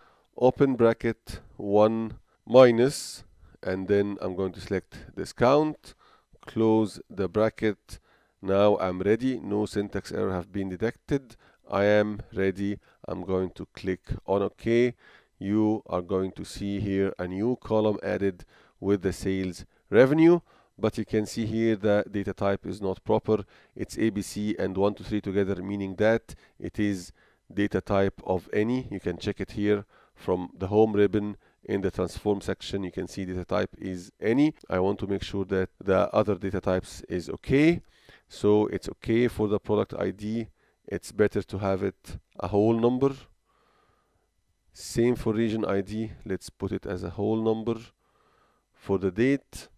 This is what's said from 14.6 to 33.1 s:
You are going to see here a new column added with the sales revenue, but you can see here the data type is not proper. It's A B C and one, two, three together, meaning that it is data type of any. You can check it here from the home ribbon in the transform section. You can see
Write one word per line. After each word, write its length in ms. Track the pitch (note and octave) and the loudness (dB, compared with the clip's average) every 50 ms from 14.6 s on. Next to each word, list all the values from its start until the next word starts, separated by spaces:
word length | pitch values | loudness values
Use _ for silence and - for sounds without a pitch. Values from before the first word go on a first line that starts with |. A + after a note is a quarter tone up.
| - A2+ A#2 A#2 B2 B2 A#2+ _ _ - - _ _ _ _ - | 0 2 4 4 4 2 0 _ _ -20 -20 _ _ _ _ -8
You 440 | F#2+ G2 G#2 A2 G#2+ G#2+ A2 A2 - | -4 0 2 2 2 2 0 -2 -4
are 160 | - E2 F2+ | -4 -4 -4
going 300 | F2 F2 G2 F#2+ F#2+ F#2+ | -2 -2 -2 -2 -2 -4
to 120 | - - E2 | -6 -10 -12
see 360 | - - - G2+ G2+ G2+ G2 | -12 -10 -8 -6 -4 -4 -4
here 340 | G#2+ G2+ G2 G2 F#2+ G2 - - | -2 -2 0 0 0 0 -2 -6
a 100 | F2+ F2+ | -8 -6
new 280 | F#2 F#2+ G#2+ B2 B2+ - | -4 -2 -2 -2 -2 -4
column 360 | - - A2+ G#2+ G#2+ G#2+ G2+ - | -4 -2 0 2 2 0 0 -2
added 420 | - F#2+ F#2+ F#2+ G2 G2 F#2 F2 - - _ _ _ _ _ - | -4 -4 -2 -2 -2 -2 -2 -4 -12 -20 _ _ _ _ _ -4
with 220 | - G2 G#2 F#2+ | 0 0 0 2
the 100 | F2+ F#2+ | 0 -2
sales 520 | F2 - - G2 F#2+ F#2+ F#2+ F#2 F2 - - - _ _ _ - | -4 -4 -4 -4 -2 -2 -4 -6 -8 -10 -16 -20 _ _ _ 2
revenue, 520 | G2+ A2 C3 C3 D3+ D#3+ D#3+ E3+ F3 E3+ - _ _ _ _ _ _ - | 6 6 6 6 6 6 8 8 8 6 2 _ _ _ _ _ _ -2
but 160 | G#2 A2 - | -2 -2 -2
you 80 | G#2+ G#2 | -2 -4
can 220 | - - G#2+ G#2 | -2 -2 -2 -2
see 180 | - - A#2+ A2+ | -2 -4 -6 -4
here 300 | G#2+ A2 A2+ A2+ A2+ A2 | -2 -2 0 0 0 0
the 300 | G2 G2+ G#2+ G2+ G#2 - - | 0 2 2 2 2 0 -2
data 240 | G#2 G2+ G2 G2+ | -4 -6 -4 -4
type 320 | F#2 - G2+ G2+ G2 - - | -4 -2 -2 -2 -2 -2 -4
is 160 | F2+ F#2 G#2 | -8 -8 -6
not 220 | G2+ F#2+ F#2 - | -4 -4 -4 -4
proper. 420 | - - G#2+ G#2+ - - A2 G2+ G2+ - _ _ _ _ - | -2 0 0 0 2 0 0 0 -2 -6 _ _ _ _ -12
It's 240 | G2 G2 - - - | -12 -10 -8 -4 -2
A 120 | G#2+ A2+ | 0 0
B 120 | G2 G2+ | 0 -2
C 320 | F#2 - - G#2 G#2 G#2+ - - | -6 -6 -6 -4 -4 -2 -2 -2
and 160 | G2 F#2+ F2+ | -4 -2 0
one, 180 | F#2+ G2 G#2 G#2+ | 0 0 0 0
two, 80 | - | -4
three 180 | F#2+ - G#2+ G#2 | -6 -6 -6 -4
together, 360 | - G2 F#2 G2+ G2 F#2+ G2 | -4 -2 0 0 0 0 -2
meaning 400 | F2 F#2 G2 G2+ G2+ G2 F#2+ F#2 | -6 -6 -6 -6 -4 -6 -4 -2
that 400 | E2+ G#2+ A2 A2+ A2+ - - - - _ _ _ - | 2 2 2 2 2 -2 -8 -20 -20 _ _ _ -12
it 180 | - - - - | -12 -8 -4 -2
is 320 | G#2 G#2 G2 F#2 E2+ - - _ _ _ _ _ _ - | 0 0 -2 -4 -8 -14 -20 _ _ _ _ _ _ -8
data 280 | - G2 G2+ G#2 - F#2+ | -4 -2 -2 0 0 -2
type 420 | - - G#2 G2 G2 G2 - - - | -2 0 0 2 2 0 -2 -4 -4
of 240 | - F#2 F2 - - | -2 -2 -2 -4 -2
any. 340 | - G#2 G#2+ A#2 B2+ C3 B2+ G#2 | -2 0 0 0 0 -4 -4 -6
You 120 | G2+ F#2+ | -8 -6
can 180 | - F2+ E2+ E2+ | -6 -6 -6 -4
check 220 | - G#2+ G2 - | -4 -6 -6 -6
it 100 | G2 - | -8 -8
here 340 | - G#2 G2+ G#2 G#2 G2+ G2+ _ _ _ _ _ _ | -4 -2 0 2 0 0 -2 _ _ _ _ _ _
from 360 | - - G2 F#2 F2+ F2+ F2 - | -8 -4 -2 -2 -2 -2 -6 -10
the 120 | - F#2+ F#2+ | -8 -4 2
home 240 | G#2 G#2+ A2 A2 | 4 4 4 4
ribbon 440 | G#2 G2+ G#2 G2 F#2+ G#2+ G#2 G#2 G2+ - _ _ _ _ - | 4 4 2 2 2 0 -2 -4 -8 -12 _ _ _ _ -8
in 160 | - G#2+ G2 | -4 -2 -2
the 100 | F#2 F#2 | -2 -2
transform 500 | - - F2+ E2+ - - - G#2+ G2+ G2 | -2 -2 -4 -4 -6 -4 -2 -2 -2 -2
section. 440 | - - F#2+ - - - - G2 F#2+ | -4 -6 -8 -8 -8 -8 -8 -6 -6
You 80 | F2+ | -8
can 160 | - F#2+ F#2 | -8 -8 -10
see 160 | - | -8